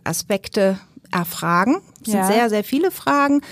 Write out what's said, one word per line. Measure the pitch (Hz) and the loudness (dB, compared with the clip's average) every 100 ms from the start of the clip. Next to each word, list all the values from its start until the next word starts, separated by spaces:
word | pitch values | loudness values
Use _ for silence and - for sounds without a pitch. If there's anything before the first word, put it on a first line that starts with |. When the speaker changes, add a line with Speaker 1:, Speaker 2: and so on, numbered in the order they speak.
Speaker 1:
Aspekte | - 170 - 196 - 214 190 190 - - - | -6 -6 -4 -6 -4 0 0 0 -10 -20 -8
erfragen. | 185 170 - 165 175 208 381 - - - | -6 -4 -4 0 2 2 0 -2 -14 -2
Es | |
sind | 202 | 0
Speaker 2:
Ja. | 185 | 2
Speaker 1:
sehr, | 214 233 | 2 2
sehr | 208 | 0
viele | 202 277 370 | -2 0 0
Fragen. | - - 285 285 285 - | -2 0 2 2 0 -2